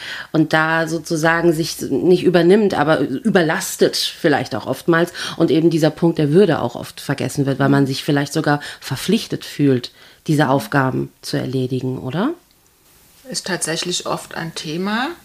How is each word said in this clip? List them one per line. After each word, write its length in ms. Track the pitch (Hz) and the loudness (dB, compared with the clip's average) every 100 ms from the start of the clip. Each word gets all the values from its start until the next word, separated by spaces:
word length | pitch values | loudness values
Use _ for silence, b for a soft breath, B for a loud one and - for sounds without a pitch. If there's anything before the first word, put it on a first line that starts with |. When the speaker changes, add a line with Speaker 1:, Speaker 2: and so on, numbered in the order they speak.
| B B B | B B B
Speaker 1:
Und 200 | 156 151 | 0 2
da 360 | 160 160 165 160 | 2 2 0 -2
sozusagen 640 | 165 156 165 165 165 170 | -6 -4 0 0 2 2
sich 260 | 156 156 - | 2 -2 -6
nicht 440 | 131 131 160 175 | -4 0 4 4
übernimmt, 500 | 180 170 170 220 202 | 4 4 6 6 4
aber 240 | - 147 160 | 2 2 2
überlastet 960 | 139 131 220 185 160 180 - - 180 - | 0 -2 0 2 2 -2 -4 2 2 2
vielleicht 580 | - - 160 131 123 | -6 0 2 2 0
auch 120 | 110 - | -6 -6
oftmals 460 | 131 - 165 170 B B B | -4 0 2 2 B B B
und 140 | 165 | 2
eben 200 | 156 165 | 4 4
dieser 200 | 156 151 | 4 2
Punkt 280 | - 170 160 | 2 0 2
der 140 | 147 | 4
Würde 280 | 165 202 139 | 4 4 2
auch 140 | 120 | -2
oft 260 | - - - | -6 -14 -12
vergessen 460 | - 139 127 - 135 | -6 -4 -4 -2 -2
wird, 120 | 135 | 2
weil 120 | 139 | 2
man 160 | 139 135 | 4 2
sich 180 | 135 | -2
vielleicht 300 | - 143 143 | -2 -2 0
sogar 260 | 160 151 147 B B | -2 0 0 B B
verpflichtet 640 | - 131 - 220 - 143 | -10 -6 0 0 -2 -10
fühlt, 480 | - - 143 123 - B B B - | -8 0 2 2 -2 B B B -2
diese 240 | 147 135 | 2 2
Aufgaben 640 | 139 - 143 131 131 139 _ | 2 0 0 0 -2 -6 _
zu 160 | - 143 | -8 -6
erledigen, 600 | 127 131 127 127 127 127 | -4 -4 -2 -4 -4 -6
oder? 360 | 131 156 262 349 _ _ _ _ _ _ _ _ 262 | -6 -4 -4 -6 _ _ _ _ _ _ _ _ -14
Speaker 2:
Ist 160 | 185 - | -10 -6
tatsächlich 600 | 170 156 165 180 180 - | -6 -4 -4 -4 -6 -4
oft 300 | 160 - - | -6 -8 -10
ein 180 | 165 | -10
Thema. 540 | - 156 165 196 220 285 339 | -10 -8 -6 -4 -2 -4 -8